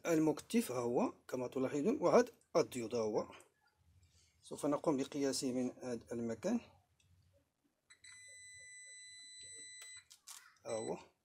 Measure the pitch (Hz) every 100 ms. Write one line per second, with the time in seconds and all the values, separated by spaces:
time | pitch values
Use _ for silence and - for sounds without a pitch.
0 | - 165 156 - - 233 226 127 120 127
1 | 233 - - 127 147 135 131 143 165 269
2 | 170 180 247 - _ - 147 127 113 120
3 | 110 120 - - - _ _ _ _ _
4 | _ _ _ _ - 147 147 143 - 135
5 | 135 147 139 127 135 127 127 - 127 117
6 | - 120 113 110 185 233 - - _ _
7 | _ _ _ _ _ _ _ _ _ -
8 | 988 988 988 988 960 988 988 932 932 988
9 | 960 960 988 988 988 988 988 988 - -
10 | - - - - - - 135 113 104 85
11 | - _